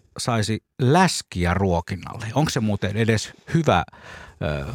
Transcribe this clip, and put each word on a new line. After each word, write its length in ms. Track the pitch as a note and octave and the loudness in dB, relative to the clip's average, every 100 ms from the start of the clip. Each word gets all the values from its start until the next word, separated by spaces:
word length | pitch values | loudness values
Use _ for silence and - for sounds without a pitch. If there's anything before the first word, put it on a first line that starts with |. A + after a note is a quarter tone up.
| _ - | _ -8
saisi 460 | - A#2 G2+ G#2+ _ - | -2 0 0 -4 _ 0
läskiä 720 | B2 E3 F#3 - - F#2 F2 | 4 4 4 0 -6 -2 0
ruokinnalle? 720 | F2+ G2 E2+ - F#2 - - A2 | 2 2 0 -2 -8 -10 -10 -4
Onko 160 | B2 D3+ | -2 0
se 100 | C3+ | 0
muuten 380 | G#2+ G2+ F#2+ G2+ | -2 -2 -2 0
edes 360 | A2 A2 - - - | 2 0 -2 -14 -4
hyvä, 300 | E3 D3 F2+ - - - - - - | 0 4 2 2 -8 -20 -20 -18 -8
ö, 240 | E2+ D2 C#2 | -4 -4 -6